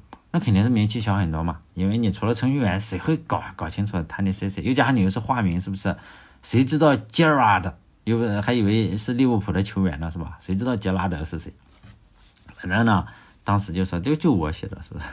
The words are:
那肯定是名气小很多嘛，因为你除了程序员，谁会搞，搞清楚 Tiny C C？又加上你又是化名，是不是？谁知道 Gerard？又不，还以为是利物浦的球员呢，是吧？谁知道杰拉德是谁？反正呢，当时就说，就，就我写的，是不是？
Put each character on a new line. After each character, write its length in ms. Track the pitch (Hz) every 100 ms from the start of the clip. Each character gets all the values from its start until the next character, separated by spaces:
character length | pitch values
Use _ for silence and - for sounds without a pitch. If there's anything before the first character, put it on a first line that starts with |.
| - - _
那 100 | 170
肯 140 | 139
定 80 | 95
是 80 | 113
名 180 | 117 104
气 100 | 117
小 160 | 107 101
很 140 | 87
多 120 | 78
嘛， 160 | 85 - -
因 120 | - 95
为 120 | 113
你 120 | 113
除 140 | 92
了 80 | 107
程 180 | 117 127
序 60 | 143
员， 240 | 110 95
谁 180 | - 92
会 160 | - 160
搞， 240 | - 85 - -
搞 120 | 82
清 160 | -
楚 140 | 104 92
Tiny 280 | 78 - 98
C 160 | 95 101
C？ 140 | 98
又 100 | 120
加 140 | 131 123
上 100 | 127
你 60 |
又 80 | 95
是 100 | 98
化 220 | 110 123
名， 180 | 95 87
是 80 | 90
不 80 | 95
是？ 180 | 98 - - - - -
谁 220 | - 117
知 140 | 135 151
道 180 | 151 123
Gerard？ 800 | - - 160 143 113 92 87 - _ _
又 120 | - 113
不， 240 | 117 104
还 140 | 101
以 80 | 123
为 340 | 101 110 95 104
是 160 | -
利 140 | 123 131
物 100 | 113
浦 160 | 98
的 100 | 85
球 220 | 98 -
员 160 | 92 73
呢， 100 | 82
是 80 | 85
吧？ 200 | 76 -
谁 160 | - 98
知 80 |
道 100 | 123
杰 160 | 117 95
拉 160 | 95 95
德 160 | 90
是 160 | 78 82
谁？ 140 | - - - - - - - - - - - -
反 80 | 92
正 160 | 98
呢， 220 | 117 95 - - - -
当 160 | - 101
时 120 | 98
就 120 | 87
说， 160 | 92 85
就， 160 | 104 156
就 160 | 175
我 180 | 104 76
写 160 | 82 -
的， 160 | -
是 100 | -
不 60 | 82
是？ 80 | 76